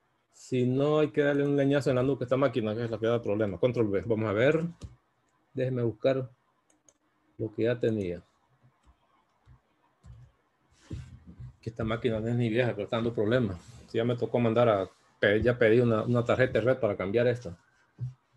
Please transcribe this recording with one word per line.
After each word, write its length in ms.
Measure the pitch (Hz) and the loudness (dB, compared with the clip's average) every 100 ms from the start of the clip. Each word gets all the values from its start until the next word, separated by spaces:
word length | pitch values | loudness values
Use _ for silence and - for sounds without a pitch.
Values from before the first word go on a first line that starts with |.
| _ _ _ | _ _ _
Si 340 | _ - 127 123 | _ -6 -2 0
no, 340 | 131 147 151 | 0 0 2
hay 80 | 151 | 0
que 120 | 147 | 0
darle 240 | 143 143 | 0 2
un 100 | 143 | 0
leñazo 360 | 143 139 143 143 | 2 2 2 2
en 60 | 127 | 0
la 60 | |
nuca 220 | 131 135 | 0 -2
a 20 | 123 | -2
esta 120 | 131 | 0
máquina, 360 | 139 123 107 | 0 0 -2
que 100 | 107 | -2
es 60 | 117 | -4
la 80 | 110 | -2
que 80 | 113 | 0
da 140 | 117 | 0
problema. 380 | 107 104 104 87 | 0 -2 -2 0
Control 300 | 127 120 107 | -2 0 0
V, 140 | 98 87 | -2 -2
vamos 200 | 110 110 | -2 0
a 40 | |
ver. 320 | 101 131 160 170 - - - _ _ _ _ _ | 0 2 0 -2 -8 -18 -20 _ _ _ _ _
Déjeme 300 | 131 127 123 | -6 -4 -2
buscar 480 | 117 107 135 135 127 - _ _ _ _ _ _ _ _ _ - | -4 -2 -2 -2 -4 -12 _ _ _ _ _ _ _ _ _ -10
lo 160 | 113 | -8
que 100 | - | -2
ya 140 | 113 120 | -2 0
tenía. 440 | 120 110 90 87 - _ _ _ _ _ _ _ _ _ _ _ _ - _ _ _ _ - - - _ _ _ _ _ - - - - - - - - | 0 -2 -2 -8 -12 _ _ _ _ _ _ _ _ _ _ _ _ -20 _ _ _ _ -20 -20 -20 _ _ _ _ _ -14 -14 -14 -20 -20 -20 -20 -16
Que 100 | - | -12
esta 140 | - | -8
máquina 360 | 110 113 120 110 | -6 -4 -2 -2
no 80 | 110 | -2
es 80 | 120 | -2
ni 120 | 117 | 0
vieja, 220 | 110 123 | 0 0
pero 140 | 104 | -2
está 120 | 98 117 | -4 -2
dando 180 | 117 | -2
problemas. 440 | 117 104 127 107 87 - - - | -2 0 2 0 -4 -12 -20 -8
Sí, 100 | 113 | -4
ya 60 | |
me 120 | 117 120 | -2 -2
tocó 220 | 113 123 | -2 0
mandar 300 | 117 113 120 | 2 4 4
a 220 | 101 95 - _ _ | 4 0 -8 _ _
pe-, 220 | 104 107 | 2 4
ya 160 | 113 120 | 2 4
pedí 220 | 113 117 | 4 6
una, 220 | 120 110 | 4 2
una 200 | 113 120 | 0 0
tarjeta 340 | 117 113 127 113 | 2 2 2 2
de 20 | |
red 160 | 113 131 | 0 0
para 180 | 107 101 | 0 -2
cambiar 300 | 95 113 120 | -2 0 0
esta. 300 | 117 87 85 _ _ _ - 127 - _ | 0 -6 -18 _ _ _ -12 -12 -12 _